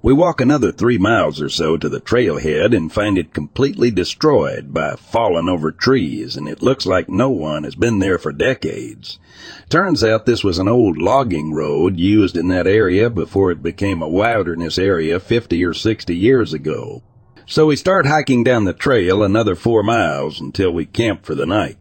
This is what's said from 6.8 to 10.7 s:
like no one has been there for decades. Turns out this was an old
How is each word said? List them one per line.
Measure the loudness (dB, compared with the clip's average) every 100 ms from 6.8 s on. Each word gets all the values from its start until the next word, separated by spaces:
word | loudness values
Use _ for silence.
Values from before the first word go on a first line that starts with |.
| 0
like | -2 0
no | 0 0
one | 0 -4 -6 -8
has | -2
been | 0 2
there | 0 0
for | -4
decades. | -2 -2 -2 -6 -8 -12 -14 -18 -20 _ -20 -20 -20 0
Turns | 0 2 2
out | 2 2 2
this | 0
was | 0 0
an |
old | 2